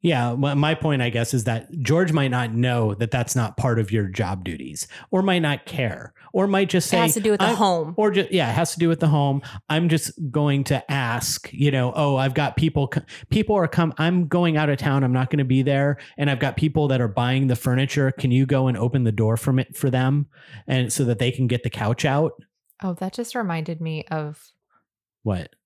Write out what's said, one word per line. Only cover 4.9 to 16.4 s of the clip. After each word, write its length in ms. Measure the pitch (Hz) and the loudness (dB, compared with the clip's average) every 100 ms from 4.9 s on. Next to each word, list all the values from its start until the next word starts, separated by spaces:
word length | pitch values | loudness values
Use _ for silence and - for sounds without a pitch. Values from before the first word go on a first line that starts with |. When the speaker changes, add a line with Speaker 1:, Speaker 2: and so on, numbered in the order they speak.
| - - | -14 -4
Speaker 1:
or 140 | 185 | -2
might 160 | 196 180 | 2 2
not 240 | 156 139 - | 0 -2 -6
care, 480 | 143 120 87 - _ - | -4 -4 -4 -14 _ -6
or 120 | 190 202 | -2 0
might 240 | 190 196 | 2 2
just 240 | 185 - | 0 0
Speaker 2:
It 40 | 180 | 2
has 160 | 170 156 | 2 2
Speaker 1:
say, 40 | |
Speaker 2:
to 40 | |
do 80 | 208 | 0
with 80 | 208 | 2
the 80 | 202 | 2
Speaker 1:
"I'm," 80 | 220 | 2
Speaker 2:
home. 400 | 202 175 156 175 | 2 2 -2 0
Speaker 1:
or 140 | 214 | 2
ju-, 160 | 196 185 | 2 0
yeah, 200 | 185 127 | 0 2
it 20 | |
has 200 | 113 165 | 2 0
to 60 | - | 2
do 80 | 170 | 2
with 100 | 165 | 4
the 80 | 165 | 4
home. 340 | 147 143 139 - - _ | 4 2 0 -4 -16 _
"I'm 200 | 156 170 | 0 2
just 220 | 156 - - 151 | 2 -2 -8 -4
going 340 | 147 147 139 135 | 0 2 0 0
to 240 | 135 - | -2 0
ask, 600 | 139 120 120 - - - | -2 -2 -2 -4 -6 -10
you 200 | - 143 | 0 2
know, 200 | 135 123 156 | 2 0 0
"Oh, 200 | 143 135 | 0 2
I've 200 | 135 131 | 0 0
got 200 | 143 - | -2 0
people, 340 | 160 151 135 | 0 0 -2
c-, 80 | - - - - | -2 -6 -20 -4
people 240 | 214 214 208 | -2 2 0
are 120 | 165 | 0
come-, 260 | - 165 - | 2 0 0
I'm 300 | 160 180 160 | 0 2 0
going 280 | 175 175 156 | 2 2 2
out 140 | 151 | 0
of 80 | 139 | 0
town. 260 | 143 139 | 0 2
I'm 80 | 131 | 2
not 200 | 127 131 | 0 0
gonna 120 | 147 131 | 0 2
be 180 | 131 | 2
there. 340 | 135 139 143 139 - - | 2 2 0 -2 -8 -4
And 140 | 143 | -2
I've 100 | |
got 160 | 135 | 0